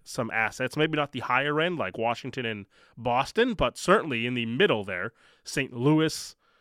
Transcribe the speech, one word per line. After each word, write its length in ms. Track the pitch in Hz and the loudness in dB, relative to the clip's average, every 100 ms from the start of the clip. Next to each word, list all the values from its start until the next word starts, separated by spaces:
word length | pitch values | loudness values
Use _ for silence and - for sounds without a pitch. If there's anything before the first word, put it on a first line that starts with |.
| - | -14
some 260 | - 113 | -6 -4
assets?" 460 | 113 110 - 127 151 | 0 -2 0 -4 0
Maybe 180 | 160 151 | 0 0
not 160 | 143 | -2
the 80 | 127 | -4
higher 400 | - 127 147 147 | 0 0 2 0
end 180 | 170 165 | 0 -2
like 200 | 95 104 | -4 -2
Washington 480 | 113 117 131 135 117 | -2 -2 -6 -6 -4
and 220 | 104 95 _ _ - | -6 -10 _ _ -6
Boston, 580 | 120 123 139 - 247 | 0 0 0 2 0
but 240 | 196 127 - | 2 -2 0
certainly 480 | - 202 160 117 120 | 4 4 4 -2 -2
in 80 | |
the 120 | 123 113 | -2 -2
middle 400 | 123 196 113 101 | 2 2 2 -2
there, 260 | 90 101 _ _ _ | -6 -6 _ _ _
Saint 300 | - 151 131 | -8 -4 -4
Louis, 640 | 120 139 156 156 - - - _ _ | 2 4 6 4 0 -12 -16 _ _